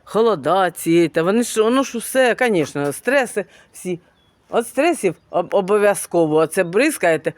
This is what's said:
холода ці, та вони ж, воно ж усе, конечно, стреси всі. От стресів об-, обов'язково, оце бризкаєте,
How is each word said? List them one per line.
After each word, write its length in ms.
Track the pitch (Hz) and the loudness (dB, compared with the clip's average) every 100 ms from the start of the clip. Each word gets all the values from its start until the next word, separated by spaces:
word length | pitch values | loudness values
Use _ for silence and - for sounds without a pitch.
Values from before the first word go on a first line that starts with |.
холода 680 | - 196 233 190 131 185 185 | -6 0 0 0 0 0 0
ці, 360 | 165 - 170 170 | -2 0 2 2
та 160 | 165 | 0
вони 200 | 165 214 | 0 0
ж, 200 | 233 - | 0 0
воно 200 | 220 254 | 2 2
ж 140 | 269 233 | 0 -6
усе, 380 | - 262 254 214 | -4 0 0 2
конечно, 580 | 254 196 143 147 143 | 0 0 -2 -4 -4
стреси 520 | 139 - 277 240 - 180 - _ | -4 -2 0 0 -4 -8 -14 _
всі. 260 | - 185 170 - _ _ _ _ | -14 -10 -10 -12 _ _ _ _
От 180 | 208 233 | -4 -2
стресів 480 | - 311 320 196 156 _ | 0 0 0 -2 -4 _
об-, 240 | 170 180 | -4 -2
обов'язково, 840 | 196 185 208 202 196 - 180 160 151 | -2 0 2 2 0 -2 0 2 2
оце 280 | 156 - | 2 0
бризкаєте, 720 | 175 185 294 277 175 156 160 | 0 2 0 0 0 0 -2